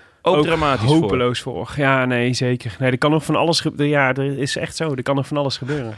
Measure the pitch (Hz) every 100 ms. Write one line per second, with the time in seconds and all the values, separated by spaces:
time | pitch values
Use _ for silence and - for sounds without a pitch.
0 | - _ - 151 151 165 151 127 110 156
1 | 107 131 123 120 - 82 92 139 139 135
2 | 127 123 120 123 127 123 117 - 131 123
3 | 151 156 - 156 156 165 156 - 147 147
4 | 135 131 139 139 135 - - - 160 131
5 | 123 139 135 147 139 - 127 147 117